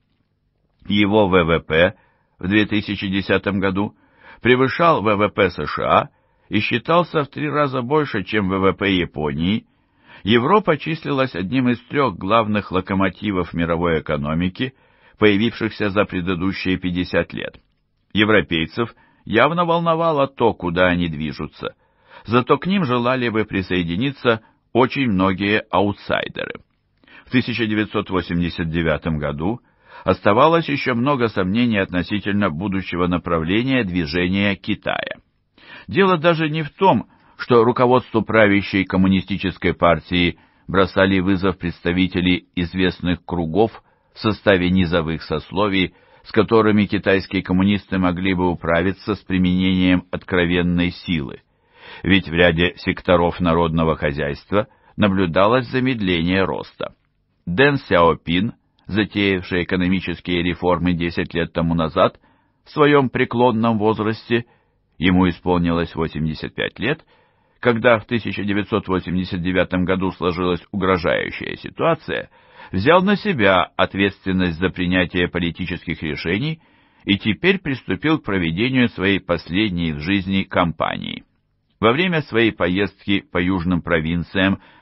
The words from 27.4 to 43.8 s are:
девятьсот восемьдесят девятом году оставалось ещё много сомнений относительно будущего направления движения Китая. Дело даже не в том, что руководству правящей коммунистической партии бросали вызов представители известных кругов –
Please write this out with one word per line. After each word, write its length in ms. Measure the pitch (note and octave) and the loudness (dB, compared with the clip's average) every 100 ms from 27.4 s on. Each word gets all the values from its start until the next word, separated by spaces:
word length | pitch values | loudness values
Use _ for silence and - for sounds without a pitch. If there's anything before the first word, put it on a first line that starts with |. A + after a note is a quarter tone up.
| B2+ A2+ A2 | 0 -2 -2
девятьсот 440 | G#2+ G#2 G#2+ F#2 | -2 -2 -4 -2
восемьдесят 600 | F#2 F2 E2+ F2 - E2 | -4 -2 -2 -2 -4 -4
девятом 500 | E2 D#2+ D2 E2+ D2+ | -2 0 -2 -2 -4
году 400 | D2 C#2+ F2 A#2+ _ _ _ - - | -4 -4 -6 -6 _ _ _ -8 -4
оставалось 640 | F#2+ G#2 A2 D3+ E3 D#3+ | 0 2 4 4 4 0
ещё 260 | C#3+ C3 A#2+ | -4 -2 -2
много 320 | C3+ C#3 A#2 | 0 0 -2
сомнений 520 | G2+ F#2 A2+ A#2+ G#2 | -2 -2 0 0 0
относительно 720 | F#2 F2 - G2+ G#2 G2+ G2 | -2 -4 -4 -4 -2 0 0
будущего 580 | D2+ G#2 F#2+ F#2 F2 F2+ | -2 -4 -4 -4 -2 0
направления 760 | F2 F2 E2 D#2+ G#2 C3 C3 | -2 -2 -2 0 0 0 -2
движения 720 | G2 F2 D2+ F2 F2+ G2 G2+ F#2+ | -2 -2 -2 -2 0 0 -2 -4
Китая. 640 | - F#2 - G1+ - - _ _ _ _ - - - | -6 -6 -4 -6 -6 -12 _ _ _ _ -20 -20 -6
Дело 280 | C#3+ F#3+ F3 | 0 2 4
даже 320 | E3+ D#3+ D#3+ | 2 2 0
не 140 | D#3+ | -4
в 60 | D3 | -6
том, 380 | - F#3+ A#2 - _ _ - | 0 2 2 -2 _ _ -10
что 280 | - A#2+ A2+ | 2 4 4
руководству 560 | B2 B2 B2+ - A2+ | 4 4 2 2 -2
правящей 640 | G#2 A2 G#2 G2+ - G2 F#2 | 2 4 6 4 2 -2 0
коммунистической 880 | F#2 F#2+ F#2+ - F#2+ F#2+ - F2 | 2 4 2 0 -4 -4 -2 -2
партии 680 | D#2+ E2+ D#2+ - F2+ E2+ - _ _ - | 2 2 2 0 0 0 -2 _ _ -2
бросали 520 | F2+ F#2 G2+ F#2+ F#2+ | 0 2 2 2 2
вызов 380 | F2+ F#2 F#2+ F2 | 2 0 0 -4
представители 880 | F2 - F2 F2 F2+ F#2 F2+ F2 - - | -6 -6 -4 0 0 0 0 0 -2 -6
известных 720 | E2 F#2 F2+ - F2 E2+ - | -4 0 -2 -2 -4 -4 -4
кругов – 460 | E2+ D#2+ F2 A2+ - | -6 -2 0 0 -2